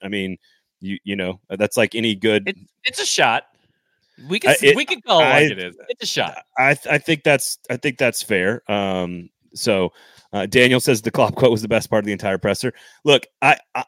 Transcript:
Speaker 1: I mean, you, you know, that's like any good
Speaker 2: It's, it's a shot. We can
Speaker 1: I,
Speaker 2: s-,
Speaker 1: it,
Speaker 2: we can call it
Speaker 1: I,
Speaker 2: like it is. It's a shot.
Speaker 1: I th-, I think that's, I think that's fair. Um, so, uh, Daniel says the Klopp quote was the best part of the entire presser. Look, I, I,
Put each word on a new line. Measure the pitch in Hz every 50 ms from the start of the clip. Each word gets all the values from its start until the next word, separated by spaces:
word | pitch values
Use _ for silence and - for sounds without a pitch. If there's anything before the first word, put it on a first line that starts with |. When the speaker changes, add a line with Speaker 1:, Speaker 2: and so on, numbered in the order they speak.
Speaker 1:
I | 95 95
mean, | 104 101 95 95 92 - _ _ _ _ _ _ _ _
you, | 95 95 98 - -
you | 98 98
know, | 98 92 90 95 - _ -
that's | 98 95 104 104 - 127
like | 110 101 -
any | 113 113 113 104
good | 95 107 110 107 104 101 101
Speaker 2:
It's, | 98 92 101 _ _ _ -
it's | - - -
a | 403
shot. | - - - 151 120 113 139 - _ _ _ _ _ _ _ _ _ _ _ _ _ _ - - 139
We | 185 226
can | - 392
Speaker 1:
I, | -
Speaker 2:
s-, | - -
Speaker 1:
it, | - 147
Speaker 2:
we | 254 294
can | - 381 240
call | - 247 202 165
it | 143
Speaker 1:
I, | 131 139 143 151
Speaker 2:
like | 151
it | 104 95
is. | 90 90 85 - - -
It's | 247 - 233
a | -
shot. | - 147 107 80 - - - _ _ 127
Speaker 1:
I | 131 139 143
th-, | - - 120 151
I | 147
think | - - 165 147 -
that's, | 156 143 135 - - - - _ -
I | 123 123
think | - 151 127 -
that's | 139 120 - - -
fair. | - 107 92 90 98 117 120 - -
Um, | 104 101 98 95 92 92 90 87 90 87 87 - _ _ _ _ _
so, | - - 120 104 95 92 87 - _ _ _ _ _ _ _ -
uh, | 101 95
Daniel | 101 - 123 123 127 127 127
says | - - 127 107
the | - 113
Klopp | - - 120 101 -
quote | - 135 120
was | 113 107
the | 110 107
best | 117 110 - -
part | 113 107
of | 101
the | 107
entire | 101 92 - 101 98 90
presser. | - 107 98 - - 123 - - - - - _ -
Look, | 147 143 123 - - _ _
I, | - 151 - - - _ -
I, | 123 -